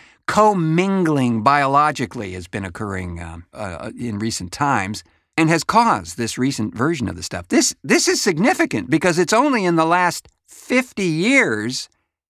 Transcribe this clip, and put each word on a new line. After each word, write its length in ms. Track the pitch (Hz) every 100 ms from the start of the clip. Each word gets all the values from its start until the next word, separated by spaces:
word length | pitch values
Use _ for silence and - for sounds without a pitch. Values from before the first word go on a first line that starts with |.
| - _ -
commingling 1160 | - 214 196 160 165 190 196 165 147 123 113
biologically 920 | 117 143 135 139 151 143 120 123 101
has 160 | 92 87
been 160 | 104
occurring, 560 | 95 87 107 95 90 85
um, 240 | 85 82 87
uh, 400 | - 101 82 110 -
in 220 | 120 101
recent 320 | 113 104 90
times 540 | - 143 120 98 107 - _ _ -
and 120 | 160
has 140 | 165
caused 540 | - 220 233 123 87 -
this 200 | 113 -
recent 380 | 131 135 107
version 340 | 107 143 165 98
of 60 |
the 80 | 87
stuff. 240 | 87 90 -
This, 260 | 262 - -
this 240 | 135 302 359
is 120 | 359
significant 680 | 214 156 240 370 330 113 -
because 280 | 160 180 165
it's 140 | 175
only 320 | 220 294 247
in 120 | 180 165
the 80 |
last 440 | 160 180 180 - - _ _
fifty 600 | - - 254 254 - 185
years 840 | 156 208 269 185 104 110 131 - _ _ _